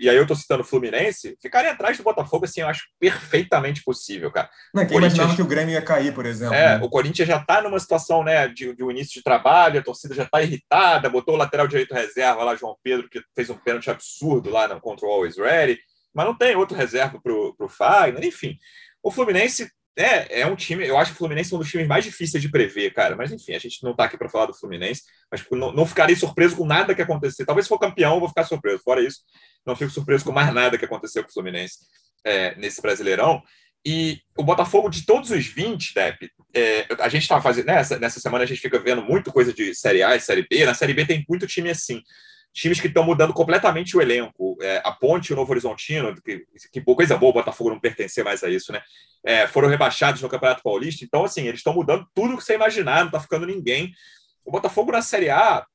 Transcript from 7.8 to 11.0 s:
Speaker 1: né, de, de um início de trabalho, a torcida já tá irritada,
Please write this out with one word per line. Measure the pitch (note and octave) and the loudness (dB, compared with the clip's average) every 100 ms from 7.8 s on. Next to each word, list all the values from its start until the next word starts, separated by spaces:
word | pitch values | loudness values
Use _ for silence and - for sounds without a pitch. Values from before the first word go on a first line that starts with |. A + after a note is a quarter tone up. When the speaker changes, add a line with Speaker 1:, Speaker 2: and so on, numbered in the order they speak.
| - E3 - E3 | -2 -2 0 0
Speaker 1:
né, | D#3 D#3 C3+ | 2 2 0
de, | A#2+ B2+ B2 | -4 -12 -6
de | |
um | B2+ | -6
início | B2+ C#3+ | -6 -10
de | B2+ | -6
trabalho, | C3 B2 - E3+ E3 C#3+ | 0 2 6 6 6 4
a | |
torcida | B2+ - D3+ C3 | -4 -12 -10 -6
já | B2 | 0
tá | D#3 | 0
irritada, | D#3+ C3+ - E3+ F3+ D#3 | 0 -6 0 4 6 4